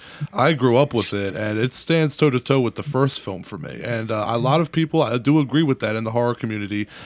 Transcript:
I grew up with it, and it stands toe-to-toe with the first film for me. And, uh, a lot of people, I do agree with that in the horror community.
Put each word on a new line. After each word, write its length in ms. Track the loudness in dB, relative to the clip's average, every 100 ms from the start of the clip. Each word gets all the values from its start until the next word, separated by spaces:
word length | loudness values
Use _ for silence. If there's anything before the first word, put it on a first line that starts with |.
| -14 -12 -8
I 180 | 0 2
grew 240 | 4 4 4
up 180 | 4
with 200 | 0 0
it, 240 | -2 -2 -2
and 200 | -2 0
it 160 | -2
stands 440 | -2 0 2 0 2
toe-to-toe 420 | 2 2 2 2
with 160 | 2 -2
the 80 |
first 380 | -2 2 2 0
film 220 | -6 -10
for 140 | -10 -12
me. 220 | -10 -8
And, 300 | -6 -4 -4
uh, 140 | -4 -2
a 100 | 0
lot 220 | 2 2
of 140 | 0
people, 280 | -2 0 0
I 160 | 0 0
do 220 | 2 2
agree 240 | 2 2
with 160 | 2 0
that 160 | -2 -2
in 80 |
the 80 | -2
horror 240 | 0 0 -2
community. 500 | -4 -4 -4 -4 -6 -10